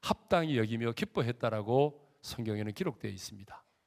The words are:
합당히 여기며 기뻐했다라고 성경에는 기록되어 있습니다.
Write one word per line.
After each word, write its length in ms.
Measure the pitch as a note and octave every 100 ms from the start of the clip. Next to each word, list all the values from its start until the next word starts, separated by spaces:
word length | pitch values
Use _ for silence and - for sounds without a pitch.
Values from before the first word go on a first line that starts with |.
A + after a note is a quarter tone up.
합당히 580 | - - _ F3+ D#3+ C3
여기며 340 | A2 A2+ A#2
기뻐했다라고 1300 | A2+ G#3 - A#2 A#2+ A#2+ A2 G#2 B2+ D3 D3 _ _
성경에는 500 | - - A2 G#2+ G#2+
기록되어 380 | G2+ F#3 B2 G#2
있습니다. 540 | F#2+ - G2+ G2 - _ _